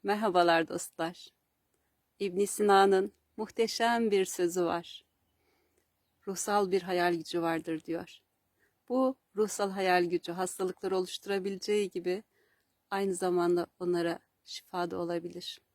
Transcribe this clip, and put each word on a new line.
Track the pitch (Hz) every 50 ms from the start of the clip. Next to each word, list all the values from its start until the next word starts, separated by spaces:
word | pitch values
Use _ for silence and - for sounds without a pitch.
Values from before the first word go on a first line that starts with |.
| -
Merhabalar | 202 208 208 220 208 175 180 175 170 165 165 165 -
dostlar. | 180 175 - - _ - 165 165 180 - - - _ _ _ _ _ _ _ _ _ _ _ _ _ _ _ _ _ _
İbn | 196 196 180 190 202
Sina'nın | 196 - - 208 208 196 196 196 196 196 190 196 208 _ _ _ _ _
muhteşem | - 220 - - - 226 220 - - 233 233 233 233 233 214
bir | 202 196 190
sözü | 185 - - 180 175 170 185 175
var. | 165 170 170 170 - - - _ _ _ _ _ _ _ _ _ _ _ _ _ _ _ _ _ _ _ _ _ _ _ _ _
"Ruhsal | 196 190 - - - 202 208 202 185
bir | 180 190
hayal | 175 180 180 175 175 175 175
gücü | 165 156 - - 175
vardır." | 165 165 165 160 160 170 160 156 -
diyor. | - 165 170 185 - - - _ _ _ _ _ _ _ _ _ _ _ _ _ _
Bu | 247 254 262 262 262 _ _ _ _
ruhsal | 196 214 202 - - 202 196
hayal | 190 196 190 185 180 180 175
gücü | 170 175 165 - -
hastalıkları | 170 180 185 180 - - 190 185 175 _ - 185 190
oluşturabileceği | 190 185 180 - - - 190 202 196 185 202 196 185 - - 208 208 202 185
gibi | _ 185 175 180 180 208 - _ _ _ _ _ _ _ _ _ _ _ _ _
aynı | 196 196 202 196 185
zamanda | 170 190 180 180 180 175 175 175 175 170 _ _ _
onlara | 185 175 180 175 170 170 170 - _ _ _ _ _
şifa | - - - - _ - 180 175 175
da | 185 185
olabilir. | 175 170 175 170 170 175 175 175 - - - - _ _